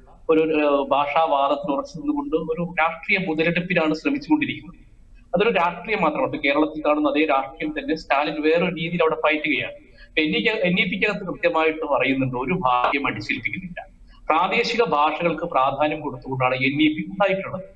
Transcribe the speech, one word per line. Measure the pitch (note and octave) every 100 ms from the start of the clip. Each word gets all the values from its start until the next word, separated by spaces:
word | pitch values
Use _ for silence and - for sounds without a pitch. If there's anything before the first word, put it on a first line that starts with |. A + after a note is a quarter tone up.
| - - -
ഒരു, | D#3+
ഒരു | D#3+ D3+ D3 C#3+ C3
ഭാഷാവാദത്തിൽ | C3+ D3 D#3+ D#3+ C#3 C#3 D3 -
ഉറച്ചു | C#3 C#3 D#3+
നിന്നുകൊണ്ട് | D3 C#3+ C#3+ D#3+
ഒരു | D#3+ D#3+ E3+ E3+
രാഷ്ട്രീയ | D#3+ E3 - G3+ D#3+
മുതലെടുപ്പിനാണ് | D#3 E3 E3+ F3 F3 D#3
ശ്രമിച്ചുകൊണ്ടിരിക്കുന്നത്. | D3+ D3 C#3 - D3+ A#2 G#2 - - - - - - -
അതൊരു | F#3 G#3
രാഷ്ട്രീയം | F#3+ E3+ F3 - G#3
മാത്രമാണ്. | E3 C#3+ C3
ഇപ്പൊ | C3+ C#3+
കേരളത്തിൽ | C#3+ D#3 D#3 D3+
കാണുന്ന | D3 D3+
അതേ | C#3 D#3
രാഷ്ട്രീയം | C3+ D3 - D#3 D3+
തന്നെ | C3+ D#3
സ്റ്റാലിൻ | - C#3 D#3 D3+
വേറൊരു | D3+ E3 F#3
രീതിയിൽ | D#3+ E3 E3+
അവിടെ | D#3+
ഫൈറ്റ് | D#3 D#3 D3+
ചെയ്യുകയാണ്. | D3+ B2+ F#2+
ഇപ്പൊ | - - - - -
എൻ | D#3
ഇ | A3+
കെ, | A3+
എൻ | A3 F3+ F3+
ഇ | A3+
പിക്കകത്ത് | G#3 G#3 G3 F#3
കൃത്യമായിട്ട് | - E3+ E3 D#3+ D#3 D3+
പറയുന്നുണ്ട്, | C3 B2+ C3+ B2+ B2
ഒരു | C3+
ഭാഷയും | F#3 B2+ B2 B2 C#3 C3
അടിച്ചേൽപ്പിക്കുന്നില്ല. | G#2+ - C3+ - - F3+ F3 - - - - -
പ്രാദേശിക | D#3 F#3 A3+ A#3 A3+
ഭാഷകൾക്ക് | A3+ D3 D3+ - E3+ D#3+
പ്രാധാന്യം | E3+ C3+ C3 C#3+ D3+ D#3
കൊടുത്തുകൊണ്ടാണ് | C#3+ B2+ C3 C3 B2+
എൻ | B2+ C3 C#3+
ഇ | D#3
പി | D#3 E3
ഉണ്ടായിട്ടുള്ളത്. | F#3 G3 F#3+ - F#3 -